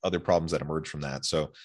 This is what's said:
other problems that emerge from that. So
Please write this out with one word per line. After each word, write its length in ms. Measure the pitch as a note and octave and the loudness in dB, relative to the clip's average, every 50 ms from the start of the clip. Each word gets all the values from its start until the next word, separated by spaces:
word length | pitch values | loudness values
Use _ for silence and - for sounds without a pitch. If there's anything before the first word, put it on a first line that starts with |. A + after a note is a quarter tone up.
| - | -2
other 160 | F#2 F2+ F2 | 0 0 0
problems 300 | - - F2+ E2+ E2 D#2+ D#2+ | 2 4 4 4 4 2 -2
that 80 | D2+ | -2
emerge 260 | D2 D2 D#2+ D#2+ D#2 - | -2 0 -2 -2 -4 -4
from 120 | - D2 | -8 -8
that. 240 | C#2+ C#2 C2+ C#2 - | -6 -6 -6 -6 -4
So 260 | - - D#2+ D2+ - - - - | -2 0 0 0 -2 -6 -14 -18